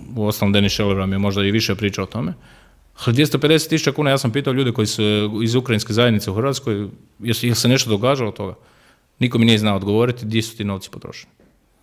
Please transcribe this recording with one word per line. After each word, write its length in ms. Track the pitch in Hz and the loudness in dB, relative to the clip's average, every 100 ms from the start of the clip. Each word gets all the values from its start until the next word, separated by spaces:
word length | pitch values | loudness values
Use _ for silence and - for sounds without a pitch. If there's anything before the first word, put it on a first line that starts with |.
| - 123 | -12 -4
uostalom 360 | 107 - 101 | -2 0 2
Denis 200 | 101 101 | 4 2
Šeler 240 | - 104 98 | 2 0 0
vam 160 | 95 | 0
je 60 | 95 | 0
možda 260 | 101 98 | 0 0
i 60 | 98 | 0
više 240 | 110 - | 0 0
pričao 300 | 98 104 95 | -2 -2 -4
o 20 | 95 | -6
tome. 280 | 110 156 - - - - _ _ - | -6 -6 -8 -16 -20 -20 _ _ -6
Ali 100 | - | 0
dvjesto 240 | 117 151 139 | 2 2 2
pedeset 320 | 147 160 156 | 2 2 2
tisuća 220 | 160 143 | 0 0
kuna, 180 | 135 143 | 0 0
ja 80 | 139 | 2
sam 120 | 127 | 0
pitao 220 | 127 135 | 0 0
ljude 200 | 127 131 | 0 0
koji 140 | 113 107 | 0 -2
su 160 | - 107 104 104 107 | 0 0 2 0 -2
iz 120 | 113 | 0
ukrajinske 380 | 123 127 107 - | 0 0 -2 0
zajednice 380 | 107 120 107 104 | 2 4 2 0
u 40 | |
Hrvatskoj, 540 | 98 135 131 - 101 101 - - _ | -2 -2 -2 -4 -4 -6 -12 -20 _
jel 160 | 113 | -4
se, 120 | 110 120 | -2 0
jel 80 | |
se 140 | 113 120 | 2 2
nešto 220 | 131 120 | 2 2
događalo 380 | 101 120 139 110 | 0 0 0 -2
od 80 | - | -6
toga? 180 | 98 92 _ _ _ _ _ _ | -10 -10 _ _ _ _ _ _
Niko 200 | 123 120 | 0 4
mi 60 | |
nije 140 | 113 110 | 4 6
znao 180 | 107 98 | 4 0
odgovoriti 500 | 98 107 123 123 107 | 0 2 2 -2 -4
gdje 160 | 113 | -2
su 140 | 110 - | -4 -6
ti 80 | |
novci 260 | 101 98 - | -6 -6 -10
potrošeni. 420 | - - - - _ _ _ _ _ | -16 -16 -18 -20 _ _ _ _ _